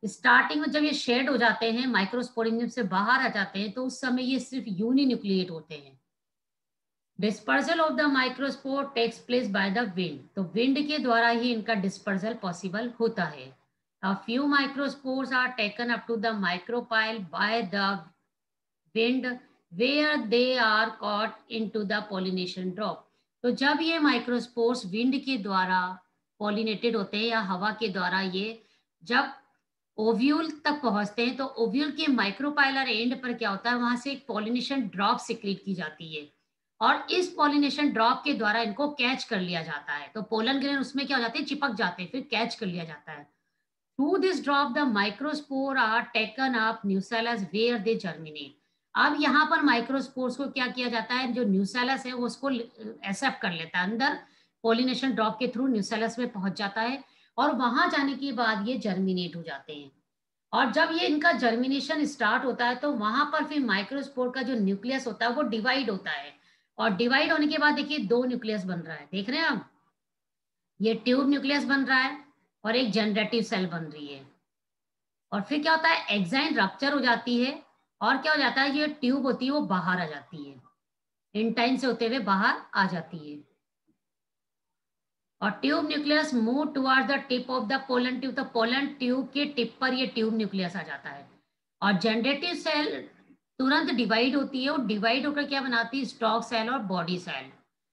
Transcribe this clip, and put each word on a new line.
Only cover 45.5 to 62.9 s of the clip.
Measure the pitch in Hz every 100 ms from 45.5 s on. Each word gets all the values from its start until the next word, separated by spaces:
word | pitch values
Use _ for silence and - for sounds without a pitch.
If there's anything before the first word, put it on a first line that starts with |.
| 269 269 269
are | 220 226 233 220
taken | 214 262 269 240
up | 220 226 202
nucellus | 190 190 226 233 233 180
where | 202 233 233
they | 196 208
germinate। | 180 156 160 151 139 - _ _ _ -
अब | 277 294
यहाँ | 302 277 311
पर | 320
माइक्रोस्पोर्स | 285 233 - 269 - - 254 247
को | 277
क्या | 262 247
किया | 247 247
जाता | 226 226 247
है, | 254
जो | 247
न्यूसेलस | 220 190 196 247 262 262 247
है |
वो | 254 240
उसको | - 277
एक्सेप्ट | 240 233 - 214 226 196 190 262 262
कर | 202
लेता | 165 165 180
है, | 185
अंदर | 226 277 349 - _ _ _
पॉलिनेशन | 226 226 254 247 269
ड्रॉप | 220 220 220
के | 247
through | 240 269
न्यूसेलस | 220 190 220 220 226
में | 247
पहुंच | 202 190 -
जाता | 202 220
है, | 233 269 - _ _ -
और | 294 247
वहां | 247 262 349
जाने | 311 277
के | 262 277
बाद | 233 220 208 202
ये | 254
जर्मिनेट | 214 185 190 180 175 170
हो |
जाते | 165 139 -
हैं। | 147 139 - _ _ _ _ _
और | 220 262
जब | 285 330
ये | 330 359
इनका | 302 339
जर्मिनेशन | 262 240 226 262 277 262 311 285
स्टार्ट | - 214 247 254
होता | 214 240
है, | 247
तो | 294